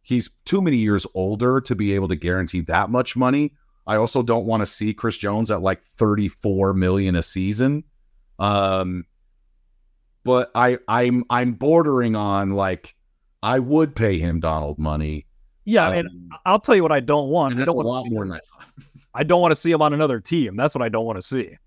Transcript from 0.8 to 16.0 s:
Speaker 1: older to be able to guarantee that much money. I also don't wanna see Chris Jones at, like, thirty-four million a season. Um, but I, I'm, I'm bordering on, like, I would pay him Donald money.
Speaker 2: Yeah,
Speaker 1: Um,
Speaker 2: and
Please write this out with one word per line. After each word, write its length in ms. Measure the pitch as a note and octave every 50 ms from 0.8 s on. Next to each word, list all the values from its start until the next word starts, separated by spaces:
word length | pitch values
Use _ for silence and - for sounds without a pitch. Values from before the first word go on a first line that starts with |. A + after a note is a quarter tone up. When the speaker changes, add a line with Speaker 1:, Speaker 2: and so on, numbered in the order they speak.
| A2 G#2 G#2 F#2+ - - _
Speaker 1:
older 480 | F#2+ F#2 F#2+ G#2+ G#2 A#2+ B2 B2+ C3+
to 160 | C3 - B2+
be 180 | F#2 G#2 G2+ G2
able 140 | G2 F#2+ F2
to 80 | F2+
guarantee 460 | D#2 - E2+ F2+ F#2 F#2 E2 - F2+ D#2+
that 260 | - E2 F2+ - -
much 260 | A2+ B2 B2+ - -
money. 380 | B2 B2+ B2+ C3+ C#3+ D3 D3 _ _ _ _ _ _ _
I 100 | - G#2+
also 260 | G#2+ A2 A2+ - C3+ B2
don't 240 | A#2 A#2 A#2 G2
wanna 180 | A2 A2+ A2 G#2
see 300 | G2 - - G#2+ G#2+ G#2+
Chris 240 | - - A#2 G#2 -
Jones 320 | - G2+ G2+ G#2+ A2+ G#2
at, 100 | G#2+ F#2
like, 220 | F2+ F#2+ F#2+ - _
thirty-four 920 | - _ - A#2 G#2+ G#2 G#2 G#2 G2 - _ - A2 G2 F#2+ G2 F#2+ G2
million 420 | F#2+ F#2 F2+ F#2 G2 G2 F#2+ F2+
a 80 | E2+ E2
season. 640 | - - F#2+ F#2 G2 G#2 G#2+ B2+ C3+ C#3+ D3+ D#3 _ _ _ _ _ _ _ _ _ _ _
Um, 680 | G2 G2+ G#2 G2+ G2 G2 F#2+ F#2+ F#2+ F2+ F2+ F2+ E2+ _ _ _ _ _ _ _ _ _ _ _ _ _ _ _ _ _ _ _ _ _ _ _ _
but 260 | B2 B2+ B2+ B2+ - _
I, 240 | A#2 B2 B2 B2+ B2 _ -
I'm, 360 | G#2+ A#2+ B2 B2 A#2+ B2 A#2+ _
I'm 240 | B2 B2 B2 B2 A#2+
bordering 640 | G#2+ C3 C#3+ D#3+ E3+ E3 D3+ C#3 B2+ A#2+ A#2 A2
on, 360 | G#2+ G#2 G2+ G2+ G2 G2 G2 G2
like, 420 | G2 G2 F#2+ F#2 F2 _ - _ _ _ _ _ _ _ _ _ _ -
I 160 | G#2+ B2 C3+
would 360 | B2+ B2 D3 D#3 D#3+ D3+ C3+
pay 240 | - A2+ G#2+ F#2+ E2
him 220 | D#2+ E2+ E2 E2
Donald 380 | D#2+ D#2+ D#2 D#2 D2+ D2 D2+ D2
money. 480 | D2+ D#2 D2+ D2+ D#2 D2+ D2+ D2+ - _ _ _ - _ _ _ _
Speaker 2:
Yeah, 220 | G3+ A3 G#3+ E3
Speaker 1:
Um, 80 | F3+ F#3
Speaker 2:
and 140 | F3